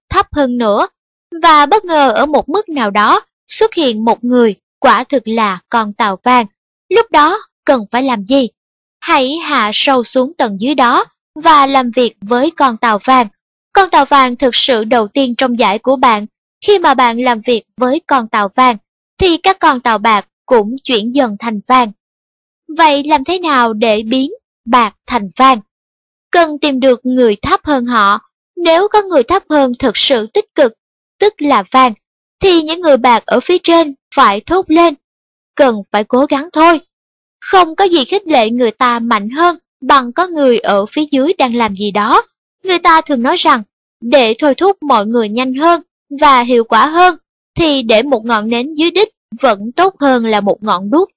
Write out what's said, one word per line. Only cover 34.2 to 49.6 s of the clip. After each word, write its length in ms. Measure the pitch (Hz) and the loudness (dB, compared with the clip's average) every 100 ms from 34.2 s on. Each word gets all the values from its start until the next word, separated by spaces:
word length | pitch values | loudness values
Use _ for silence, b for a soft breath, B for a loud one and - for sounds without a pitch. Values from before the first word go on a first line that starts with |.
| 233 202 | 0 0
thốt 240 | - 359 370 | -2 -4 0
lên, 260 | 320 339 285 _ _ _ _ _ - | 2 2 0 _ _ _ _ _ 0
"Cần 200 | 269 214 - | 0 0 -4
phải 120 | 208 | -6
cố 220 | 208 254 294 | -2 -2 0
gắng 240 | 277 330 | -2 -4
thôi." 260 | 311 339 330 - _ _ _ _ _ | 2 2 2 -4 _ _ _ _ _
Không 340 | - 381 330 320 | -2 0 2 0
có 80 | |
gì 220 | 392 330 240 | 0 0 0
khích 220 | 403 330 | -4 0
lệ 220 | 285 220 | 0 0
người 220 | 240 240 | 0 -2
ta 280 | - 247 233 | 0 -2 -2
mạnh 300 | 233 214 208 | -2 -4 -4
hơn 280 | 277 349 339 _ _ | -2 -2 -2 _ _
bằng 320 | 262 277 240 | 0 0 0
có 140 | 277 370 | -4 -4
người 300 | 320 269 233 | 0 2 2
ở 280 | - 196 208 | 0 -2 -2
phía 180 | 302 302 | -4 -2
dưới 220 | 269 285 - | -2 -2 0
đang 180 | 254 240 | -2 0
làm 200 | 220 196 | -4 -4
gì 160 | 208 | -6
đó. 320 | 196 214 349 - _ _ _ | -4 0 0 -2 _ _ _
Người 160 | 381 349 | -4 0
ta 220 | 349 320 | 2 2
thường 220 | 320 269 | 2 -2
nói 120 | 254 349 | -2 0
rằng, 260 | 330 254 208 _ _ _ | 0 0 -4 _ _ _
để 340 | 233 277 226 226 | 0 2 2 0
thôi 160 | 302 254 | 0 2
thúc 220 | 370 392 | 0 -2
mọi 240 | 294 233 202 | 0 0 0
người 240 | 240 208 | -2 -2
nhanh 240 | 220 262 | -4 -4
hơn 280 | 262 330 339 - _ _ 285 | 0 0 0 -4 _ _ 0
và 200 | 302 254 | 2 4
hiệu 220 | 240 240 | 2 0
quả 220 | 226 220 277 | 2 0 2
hơn, 300 | 330 359 320 _ _ _ - | 2 2 0 _ _ _ -2
thì 280 | 330 269 | 0 0
để 200 | 233 214 | 0 0
một 220 | 285 240 226 | 0 -2 -2
ngọn 240 | 220 214 | -4 -2
nến 240 | 240 277 | -4 -6
dưới 180 | 302 339 | -4 -2
đích 180 | 339 427 _ _ 226 | 0 -2 _ _ -2
vẫn 300 | 262 196 | -2 -2